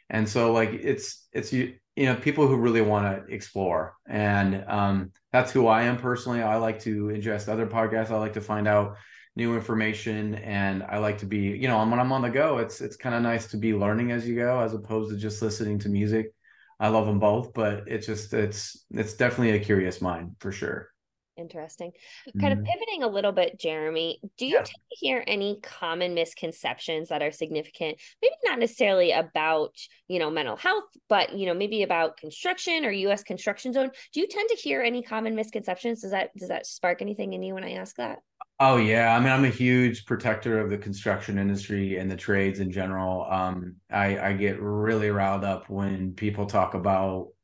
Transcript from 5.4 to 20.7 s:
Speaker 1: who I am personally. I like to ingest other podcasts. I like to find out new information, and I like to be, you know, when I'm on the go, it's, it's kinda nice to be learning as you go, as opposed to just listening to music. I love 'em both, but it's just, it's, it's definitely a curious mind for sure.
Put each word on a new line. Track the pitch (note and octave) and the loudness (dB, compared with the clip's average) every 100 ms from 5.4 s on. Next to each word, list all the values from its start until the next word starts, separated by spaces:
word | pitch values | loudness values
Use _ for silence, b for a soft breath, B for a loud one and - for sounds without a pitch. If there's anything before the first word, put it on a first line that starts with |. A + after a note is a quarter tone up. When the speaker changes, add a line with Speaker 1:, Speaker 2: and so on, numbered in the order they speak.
| B2 | 4
Speaker 1:
who | C3+ A2+ | 4 6
I | A2 | 6
am | A#2+ B2 | 4 0
personally. | B2 B2 - A#2+ | -2 -2 -2 -2
I | A2 A2 | 2 2
like | A2+ A2 | 0 -2
to | - G#2 G#2 | -4 -2 -2
ingest | G#2+ G#2+ G#2 G#2 | -2 -2 -4 -2
other | A2 A2 | -2 0
podcasts. | A2+ A2+ A2+ A2 | 0 0 0 0
I | A2 | 0
like | G#2+ | -2
to | G#2 | -4
find | G#2 G#2+ G#2 | -4 0 4
out | G#2 G2+ B B B B | 4 4 B B B B
new | - A#2 A#2 | -4 0 0
information, | G#2+ A2 G#2+ G#2+ A2+ G#2+ G#2+ G#2+ | 0 0 0 -2 -4 -4 -4 -6
and | G#2 G2+ G2 F#2+ | -4 0 0 0
I | - G#2 | -4 -2
like | G#2+ G#2 | 0 -2
to | G#2 | -4
be, | G#2 | -2
you | G2 G2+ B2+ | 0 0 2
know, | A2+ | 2
when | A2 A#2+ | 4 2
I'm | B2+ | 2
on | C3 | 2
the | A#2+ | 0
go, | B2 D#3 C3 | 2 2 2
it's, | A2+ - | -2 -6
it's | - - | -10 -8
kinda | C3 A#2 | -4 0
nice | A#2 A#2 G#2+ | 0 0 -2
to | G#2+ | -2
be | A2 | 0
learning | G#2 G2+ A2 A#2+ | 2 2 2 0
as | A#2+ A#2 | -2 -2
you | A#2 | -2
go, | A#2+ B2+ | 0 0
as | A2+ | 0
opposed | A2 G#2 A2 A2 | -4 -4 -2 -2
to | G#2 | -4
just | G#2+ G#2 | -6 -2
listening | A2+ G#2 G#2 G#2 | -4 -2 -2 -2
to | G2+ | 0
music. | G2+ G#2 A2 A2 _ b b b b | 0 2 2 0 _ b b b b
I | G#2+ | 2
love | A2 G#2 | 4 4
'em | G2+ | 4
both, | G#2 G#2+ B2 | 4 2 0
but | - G#2+ G2+ - | -2 -2 -2 -4
it's | A2 G2+ | -6 -4
just, | G#2 - | -8 -4
it's, | A#2 G#2 G#2 - - _ | -2 -2 -2 -10 -14 _
it's | A2 G#2 | -4 -4
definitely | - B2 B2 A#2 G#2+ | 2 0 4 4 4
a | |
curious | G#2 G2+ F#2 - | 4 2 2 -2
mind | F#2 E2+ F2 - | -4 -4 -8 -10
for | - | -10
sure. | F#2+ C#2+ | -6 -6